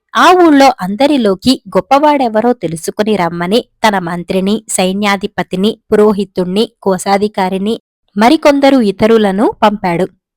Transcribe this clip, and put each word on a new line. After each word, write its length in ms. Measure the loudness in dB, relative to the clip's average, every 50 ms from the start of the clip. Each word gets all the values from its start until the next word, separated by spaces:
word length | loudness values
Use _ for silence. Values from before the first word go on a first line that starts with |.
| _ _ -2
ఆ 160 | 2 2 4
ఊళ్ళో 420 | 4 4 4 4 4 6 4 4 2 0
అందరిలోకి 800 | -4 -6 -2 -2 0 0 0 0 0 0 -2 -2 -2 -2 -2 -2 -4 -4 -4 -4
గొప్పవాడెవరో 760 | 0 0 2 2 2 2 2 0 0 -2 -2 0 0 0 -2
తెలుసుకుని 600 | -2 -4 -8 -8 -8 -8 -8 -6 -4 -2 -2 -2
రమ్మని 500 | -2 -2 -4 -4 -6 -4 -2 -2 -2 -2 _ _ _ -2 -2
తన 120 | 0 -2
మంత్రిని, 640 | -4 -6 -6 -8 -8 -6 -4 -2 -2 -2 -2 -4 -4 -6
సైన్యాధిపతిని, 1080 | -4 -4 -2 -2 -2 -2 -2 -2 -2 -2 -4 -6 -6 -8 -8 -6 -4 -2 -2 -2 -2 -6 _ _
పురోహితుణ్ణి, 800 | 0 2 2 2 2 0 -4 -6 _ -6 -6 -4 -2 -2 -4 -4 _ _
కోశాధికారిని, 1000 | -4 -4 -4 -2 -2 -2 -2 -2 -2 -4 -2 -4 -4 -4 -4 -4 -4 -4 -6 -6 -10 _ _ _ _ _ _ 0
మరికొందరు 600 | 2 2 2 4 4 2 2 4 4 2 4 4
ఇతరులను 760 | 2 0 0 0 2 2 2 2 2 0 0 0 -2 -2 0 0 0
పంపాడు. 440 | 0 0 -2 -4 -4 -2 -2 -4 -6 _ _ _ _ _